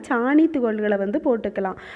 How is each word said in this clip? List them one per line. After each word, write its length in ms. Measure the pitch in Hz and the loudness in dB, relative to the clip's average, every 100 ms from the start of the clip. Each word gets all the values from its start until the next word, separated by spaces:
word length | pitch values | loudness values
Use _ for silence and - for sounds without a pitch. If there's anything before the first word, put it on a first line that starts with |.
| 311 | 0
சாணி 360 | 247 247 294 320 | 0 4 4 4
துகள்களை 480 | 311 233 214 208 202 | 2 0 0 0 0
வந்து 240 | 196 214 | 0 -2
போட்டுக்கலாம். 560 | 311 233 208 202 190 190 - | 0 0 -2 -4 -4 -6 -14